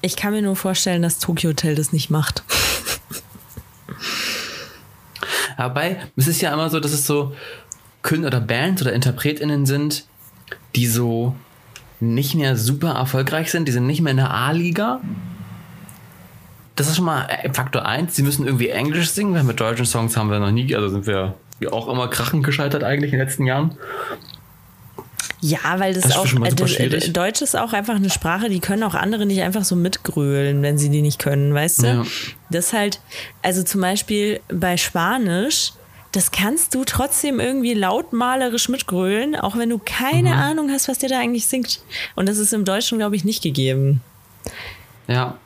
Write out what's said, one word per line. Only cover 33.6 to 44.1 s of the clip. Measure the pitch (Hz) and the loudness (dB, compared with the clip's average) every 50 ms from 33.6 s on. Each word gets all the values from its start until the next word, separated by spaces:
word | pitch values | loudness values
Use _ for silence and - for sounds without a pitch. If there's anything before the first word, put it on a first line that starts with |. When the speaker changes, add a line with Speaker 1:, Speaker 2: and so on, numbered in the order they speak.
Speaker 1:
zum | 185 170 - 202 | 0 0 0 2
Beispiel | 185 180 190 202 - - 214 208 208 208 208 - - - | 2 2 0 0 0 0 0 0 2 0 0 -4 -6 -6
bei | - 175 175 180 175 | -4 0 0 0 2
Spanisch, | 175 - - - 180 170 185 233 262 233 190 170 180 208 285 311 - - - - - - - - - - - | 0 -2 -2 0 0 2 2 2 2 2 2 2 2 0 0 0 0 -2 -4 -6 -10 -20 -20 -20 -20 -16 -6
das | - 190 175 - | -2 0 0 0
kannst | - - 185 208 277 330 - - - | 0 0 0 0 0 0 0 0 0
du | 254 262 | -2 -2
trotzdem | - - - 254 285 - - - 294 269 226 | -2 0 -2 0 0 0 0 0 0 0 0
irgendwie | 233 247 262 269 247 240 | 0 0 0 0 0 2
laut | 240 214 196 185 196 240 359 - | 2 2 2 2 2 0 -2 -2
malerisch | - 233 247 247 254 262 262 247 226 233 - - | -2 0 0 2 2 2 0 0 0 0 0 0
mitgrölen, | 247 269 - - 190 180 185 185 202 214 247 294 302 | -2 -2 -2 -2 0 0 2 2 2 0 0 0 -2
auch | - - 196 196 | 0 -2 -2 0
wenn | 233 233 226 | 0 0 0
du | 233 208 | 0 -2
keine | - - - - 247 269 - - - - - | -2 -4 -4 -2 -2 2 2 4 4 4 4
Speaker 2:
Mhm. | - | 4
Speaker 1:
Ahnung | 277 285 311 320 302 277 | 2 2 2 0 0 0
hast, | 277 277 - - | 0 0 0 -2
was | 262 - | -2 -2
der | - 262 | -2 0
da | 262 254 | 0 0
eigentlich | 247 240 247 233 214 | 0 0 0 0 0
singt. | - - 262 240 - - - - - - - - - - | 0 0 0 -2 -2 -4 -8 -8 -14 -10 -10 -10 -8 -2
Und | - 185 190 | 0 0 2
das | 208 | 2
ist | 208 214 208 | 2 0 0
im | 226 214 202 | 0 0 0
Deutschen, | 190 190 208 240 - 240 226 | 0 0 0 0 0 0 0
glaub | 214 208 202 | 0 0 0
ich, | 202 160 | 0 0
nicht | 202 220 - | 0 -2 0
gegeben. | - 170 135 139 131 131 131 135 135 139 143 131 - - | -2 -2 0 2 2 2 2 2 4 4 4 2 0 -4